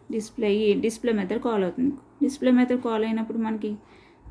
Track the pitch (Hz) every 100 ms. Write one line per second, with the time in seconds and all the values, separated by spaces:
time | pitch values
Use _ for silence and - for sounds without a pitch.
0 | - 226 214 - 214 202 214 196 226 226
1 | 240 220 190 - 247 214 185 - 269 -
2 | - - 285 - 254 247 247 247 240 220
3 | 220 220 220 226 220 220 214 208 - -
4 | - _ -